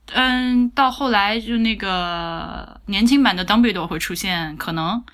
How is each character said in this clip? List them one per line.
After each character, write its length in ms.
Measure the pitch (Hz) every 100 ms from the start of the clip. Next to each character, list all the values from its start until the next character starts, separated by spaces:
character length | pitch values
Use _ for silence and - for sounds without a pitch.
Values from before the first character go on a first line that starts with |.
| -
嗯， 540 | - 254 254 254 247 247
到 200 | 277 262
后 200 | 254 269
来 280 | 208 202 226
就 180 | 220 233
那 180 | 226 214
个 1040 | 196 185 175 170 170 165 - - - - -
年 200 | 196 233
轻 160 | 285
版 120 | 240
的 120 | 180 180
Dumbledore 400 | 220 240 180 165
会 140 | 160
出 120 | -
现， 420 | 175 196 175 160 147
可 160 | -
能。 280 | 165 160 233 240